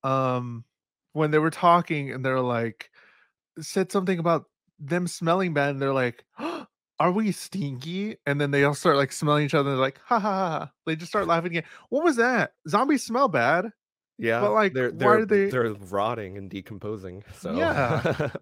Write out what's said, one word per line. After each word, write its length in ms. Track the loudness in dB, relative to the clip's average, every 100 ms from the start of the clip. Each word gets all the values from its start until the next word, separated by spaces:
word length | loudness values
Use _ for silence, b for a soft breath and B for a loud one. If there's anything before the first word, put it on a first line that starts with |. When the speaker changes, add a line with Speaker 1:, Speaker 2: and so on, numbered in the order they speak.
Speaker 1:
Um, 600 | 0 0 0 -2 -4 -10 -14 _ _ _ _
when 180 | -2 2
they 80 | 2
were 120 | 2
talking 600 | 2 4 6 4 -4 -4
and 140 | -6 -2
they're 160 | 0
like, 500 | 0 0 -2 -6 -20 b b b b b _ -18
said 300 | -6 -2 0
something 280 | 0 0 0
about 260 | 2 0 0 _ _ _
them 280 | -4 -2 -2
smelling 460 | -4 0 2 2
bad, 180 | 0 0
and 100 | 0
they're 120 | 0
like, 320 | 0 0 -4 _
<gasps> 680 | -10 -8 -8 -12 _ _ _
"Are 120 | 0
we 180 | 2 0
stinky?" 840 | -4 -6 -8 -6 -8 -8 -6 -6 -6 -4
And 140 | -2
then 100 | 0
they 120 | 4 2
all 100 | 2
start, 220 | 2 4
like, 140 | 2
smelling 320 | -2 2 2 2
each 100 | 2
other, 160 | 0
they're 80 | 0
like, 200 | 0 -2 -2
"Ha, 120 | 0
ha, 20 |
ha, 380 | 0 -2 -2 -4
ha." 140 | -8 _ -6
They 80 | -6
just 140 | -4
start 160 | -4 2
laughing 240 | 0 0
again. 140 | -6 B B B
What 140 | 0 2
was 120 | 4
that? 360 | 2 2 -2 _ -2
Zombies 360 | 0 2 2 0
smell 220 | 0 2
bad. 420 | 4 4 2 0 -10 _ _ _ _
Speaker 2:
Yeah, 220 | 0 2
Speaker 1:
But, 120 | 2
like, 200 | 2 2
Speaker 2:
they're, 180 | 2 -2
Speaker 1:
why 180 | 2 4
Speaker 2:
they're, 120 | 4
Speaker 1:
are 40 | 4
they 280 | 2 2
Speaker 2:
they're 200 | 0 0
rotting 640 | -2 -6 -2 -2 -4 -8 -12
and 120 | -10
decomposing, 760 | -12 -12 -12 -10 -10 -10 -16 -18
so 400 | -12 -6 -2 -2 0
<laughs> 20 |
Speaker 1:
Yeah. 460 | 0 0 -2 -2 -4 -6